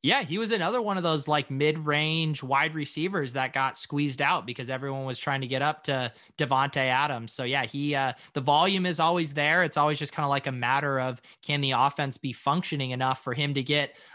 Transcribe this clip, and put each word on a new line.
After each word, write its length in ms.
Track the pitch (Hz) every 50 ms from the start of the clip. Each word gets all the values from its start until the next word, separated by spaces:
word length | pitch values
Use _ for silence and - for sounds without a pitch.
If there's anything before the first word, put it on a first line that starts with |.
| -
Yeah, 200 | 135 226 277 233
he 160 | 131 156 202
was 120 | 226 214
another 300 | 226 214 170 170 226 254
one 160 | 233 208 196
of 60 | 190 175
those, 260 | 170 160 151 131 151
like, 220 | 151 151 139 -
mid-range 920 | 139 135 147 151 156 160 156 151 147 147 156 156 160 160 160 156 151 139 -
wide 320 | 127 135 139 147 160 156
receivers 600 | 156 147 131 - - 156 190 196 185 143 127 120
that 180 | 135 131 127 -
got 260 | 135 135 135 - -
squeezed 440 | - - - 143 147 143 131 123 143
out 240 | 139 175 170 -
because 240 | 127 123 - 131 117
everyone 340 | 131 131 135 139 139 135 135
was 140 | 131 127 -
trying 240 | - - 135 135 135
to 40 |
get 160 | 135 131 131 135
up 220 | 151 156 - -
to 260 | - 139 131 127 120 - - - _ _ -
Davante 400 | 151 127 135 131 139 139 - 147
Adams. 540 | 131 131 127 127 143 147 139 117 113 113 -
So, 120 | - 131
yeah, 200 | 123 131 143 127
he, 300 | 113 - 143 143 147 143
uh, 200 | 139 135 135 120 - - - _
the 80 | 147
volume 460 | 135 135 143 151 170 196 196 190 180
is 120 | 180 170 151
always 360 | 165 165 170 180 170 151 143
there. 280 | 151 143 147 160 175 180
It's 140 | 160 -
always 220 | 156 147 151 151 139
just 160 | 151 139 -
kinda, 120 | - 151
like, 200 | 143 139 139 -
a 60 | 143 131
matter 460 | 123 120 120 131 139 143 143 139 131
of 220 | 127 131 127 123 _ - - _ -
can 180 | - 147 143
the 120 | 143 135 131
offense 440 | 120 127 143 - - 147 139 127
be 160 | - - 135 120
functioning 580 | - - 139 143 175 180 - - 139 135 127
enough 320 | 127 127 127 131 131 - -
for 120 | 135 123
him 200 | 123 143 143 143
to 80 | 139 131
get, 320 | 127 147 147 143 135 - - - - -